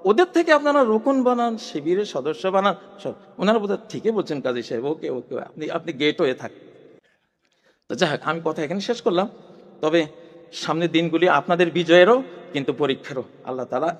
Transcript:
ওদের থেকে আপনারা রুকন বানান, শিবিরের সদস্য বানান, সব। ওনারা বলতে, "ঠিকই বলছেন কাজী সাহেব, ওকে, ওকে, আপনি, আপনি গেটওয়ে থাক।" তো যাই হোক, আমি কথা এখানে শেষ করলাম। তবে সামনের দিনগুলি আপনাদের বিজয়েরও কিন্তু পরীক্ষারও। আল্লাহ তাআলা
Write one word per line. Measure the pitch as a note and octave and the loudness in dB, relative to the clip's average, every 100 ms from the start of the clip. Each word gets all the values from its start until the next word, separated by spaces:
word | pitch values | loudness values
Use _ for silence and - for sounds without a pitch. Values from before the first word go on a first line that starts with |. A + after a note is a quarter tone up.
ওদের | F#3+ A3 F4+ | 2 4 4
থেকে | E4 E4 | 2 4
আপনারা | D4 C#4+ C#4+ | 4 4 4
রুকন | A#3 A3 B3 C4+ | 4 2 2 2
বানান, | B3 B3 A#3 A3 | 2 2 0 -4
শিবিরের | - A#3 D3+ F#3 G3+ | -8 -6 -2 -2 -2
সদস্য | C#3+ C#3 D#3 F#3 | -4 -4 -4 0
বানান, | F#3+ G3+ - - - | 2 2 -2 -8 -12
সব। | C3+ - - - | -10 -10 -16 -4
ওনারা | F#3 A3+ | 0 2
বলতে, | G3+ G3 - | 0 -4 -6
"ঠিকই | - G#3+ | -4 -2
বলছেন | A3 E3 D3 | -2 -2 -4
কাজী | B2+ B2 | -4 -4
সাহেব, | A2 A#2 C3+ | -4 -4 -4
ওকে, | D#3 D#3+ | -4 -6
ওকে, | B2+ - B2 | -8 -8 -10
আপনি, | - - D#3 | -10 -10 -8
আপনি | E3 E3 | -6 -6
গেটওয়ে | C3 D3 - D3 | -2 -2 0 0
থাক।" | B2+ B2+ - - - - - _ _ _ _ _ _ _ _ _ | -2 -8 -16 -20 -20 -20 -20 _ _ _ _ _ _ _ _ _
তো | B2 | -4
যাই | E3+ | -2
হোক, | C3 | -2
আমি | D3 E3 | -4 -4
কথা | D#3+ D#3 | -4 -4
এখানে | D3 G3 | -4 -6
শেষ | G3 A#3 | -4 -4
করলাম। | A3+ F3 G#3 - - - - - | 0 0 -2 -6 -20 -20 -20 -6
তবে | D#3 E3 D3+ - - - - | 0 0 0 -6 -20 -20 -20
সামনের | - - D#3 E3+ | -12 -6 -2 0
দিনগুলি | D#3+ E3+ D#3+ F3 | 0 0 2 4
আপনাদের | C#3+ C#3+ E3+ F3 | 2 2 2 2
বিজয়েরও | D#3+ E3 F3 F3+ B3 C4 - - | 0 6 8 8 6 0 -12 -10
কিন্তু | D3 C#3 | -6 -4
পরীক্ষারও। | B2+ C#3+ C3+ - C3+ A#2 - - | -2 -2 -2 -6 -10 -10 -14 -10
আল্লাহ | B2+ A#2+ | -8 -6
তাআলা | B2 D#3+ E3+ | -2 -2 -4